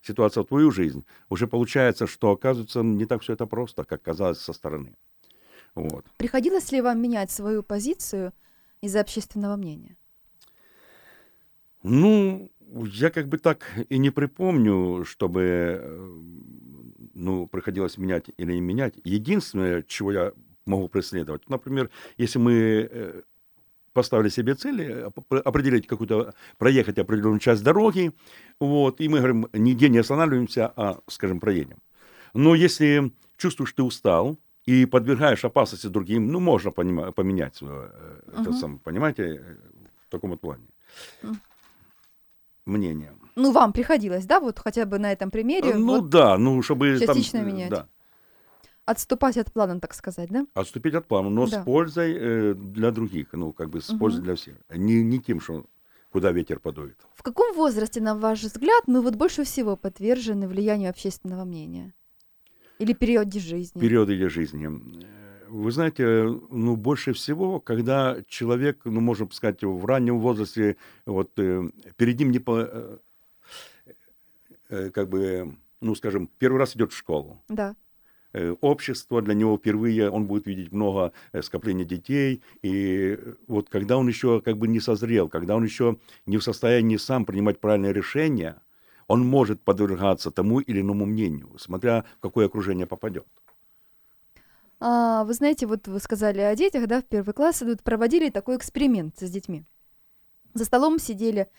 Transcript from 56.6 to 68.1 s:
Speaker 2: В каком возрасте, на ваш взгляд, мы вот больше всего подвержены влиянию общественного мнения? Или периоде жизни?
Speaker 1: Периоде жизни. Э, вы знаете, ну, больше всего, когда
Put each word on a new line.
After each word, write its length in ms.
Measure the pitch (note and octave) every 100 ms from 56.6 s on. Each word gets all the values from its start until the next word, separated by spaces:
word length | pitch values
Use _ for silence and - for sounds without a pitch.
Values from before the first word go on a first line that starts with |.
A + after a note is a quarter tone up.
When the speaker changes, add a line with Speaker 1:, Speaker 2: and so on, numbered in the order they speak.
| E2 D2 D2 - _ -
Speaker 2:
В 80 |
каком 300 | - A#3+ A#4+
возрасте, 480 | F4 D#4 G#3+ G#3+ A#3+
на 140 | A3 G#3+
ваш 280 | A3 A3
взгляд, 400 | G#3+ A3 C#4+ A#4 A4+
мы 140 | B3
вот 140 | B3 G#3+
больше 280 | D#4+ -
всего 320 | C#4 - G#3+ G3
подвержены 680 | G3 - G3+ B3+ A3+ G3+ F#3+
влиянию 420 | F#3 G#3 G#3 F#3+
общественного 560 | F3+ G3 - F#3 F3+ F#3
мнения? 480 | E3 D#3 F3 F3+ - _ _ _ _ _ _ _ -
Или 140 | G#3+
периоде 460 | A#3 A#3+ A#3 G#3 G3+
жизни? 400 | E3+ E3+ F3 F3
Speaker 1:
Периоде 480 | A#2 A#2 G#2 G2 F#2
жизни. 380 | E2 D#2 D2+ D2+
Э, 800 | D2+ A1+ E2+ F2+ - - - -
вы 220 | A2 G#2+
знаете, 520 | B2+ E3 D#3 A#2+ A2+ A2 B2 -
ну, 240 | B2+ A#2 A2+
больше 380 | A2 D3 -
всего, 460 | A#2+ - D#3 F#3+ F#3
когда 580 | - A#2 A#2 C3+ C3